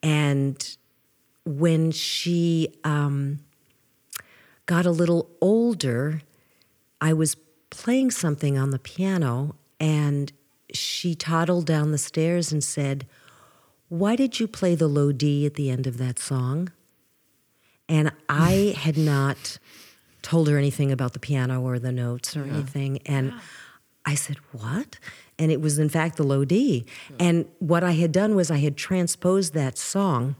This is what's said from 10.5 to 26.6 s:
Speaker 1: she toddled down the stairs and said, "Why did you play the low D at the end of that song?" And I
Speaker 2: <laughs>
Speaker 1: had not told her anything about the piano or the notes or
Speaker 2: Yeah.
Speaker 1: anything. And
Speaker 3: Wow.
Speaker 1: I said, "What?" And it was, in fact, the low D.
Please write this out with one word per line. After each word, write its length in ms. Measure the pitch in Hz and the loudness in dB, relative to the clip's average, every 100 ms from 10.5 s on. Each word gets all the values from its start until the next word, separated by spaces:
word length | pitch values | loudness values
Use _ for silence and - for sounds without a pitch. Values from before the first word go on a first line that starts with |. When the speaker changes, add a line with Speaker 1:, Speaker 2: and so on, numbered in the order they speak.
| _ _ | _ _
Speaker 1:
she 420 | - - - 180 160 | -10 -8 -4 -4 -4
toddled 500 | 156 165 165 175 160 | -2 0 2 0 2
down 260 | 156 151 | 0 2
the 60 | 151 | -2
stairs 540 | - - 160 175 160 | -4 -2 0 0 -2
and 120 | 156 | -4
said, 420 | - - 139 135 131 _ - - - _ _ _ _ | -4 -4 -2 -4 -8 _ -20 -20 -20 _ _ _ _
"Why 260 | 170 196 240 | -2 0 2
did 240 | 269 - | 0 0
you 80 | 226 | -6
play 280 | - 185 170 | 0 0 2
the 120 | 156 | 2
low 240 | 147 143 | 4 2
D 340 | 135 147 143 147 | 2 2 2 0
at 100 | 143 | -2
the 140 | 139 | -2
end 180 | 127 131 | -2 -4
of 100 | 120 | -2
that 220 | 127 123 | -4 -4
song?" 520 | - 135 123 147 180 - _ _ _ _ _ _ _ _ _ _ - | -4 -2 -2 -2 -6 -10 _ _ _ _ _ _ _ _ _ _ 0
And 220 | 156 151 147 - | 2 2 -2 -4
I 440 | 143 165 190 202 151 | 2 4 6 2 0
Speaker 2:
<laughs> 20 | |
Speaker 1:
had 200 | 151 151 | -2 2
not 600 | 151 139 139 135 - - _ - - _ _ _ | 2 2 2 -2 -8 -14 _ -20 -20 _ _ _
told 260 | - 165 156 | -2 2 4
her 100 | 147 | 2
anything 340 | 143 131 139 | 2 0 -2
about 220 | 131 127 | 0 -2
the 60 | 123 | -6
piano 420 | - 139 127 127 | -4 -2 0 -2
or 180 | 127 123 | -2 -4
the 120 | 127 | -4
notes 460 | 127 120 120 - 151 | -4 -4 -4 -6 -8
or 80 | 139 | -6
Speaker 2:
Yeah. 80 | |
Speaker 1:
anything. 460 | 147 139 139 135 139 - | -4 -4 -4 -4 -4 -2
And 260 | 139 131 | -2 -2
Speaker 3:
Wow. 80 | 240 - - - - _ _ - | -6 -18 -20 -20 -20 _ _ -4
Speaker 1:
I 100 | 147 | -4
said, 220 | - 143 _ | -4 -10 _
"What?" 460 | 120 110 165 302 - - - - - | -12 -6 -6 -6 -14 -20 -20 -20 -2
And 120 | 160 | 0
it 80 | 160 | 2
was, 200 | 156 147 | 0 0
in 100 | 151 | 0
fact, 280 | 160 165 160 | 0 -2 0
the 60 | |
low 220 | 143 139 139 | 0 2 2
D. 400 | 185 | 2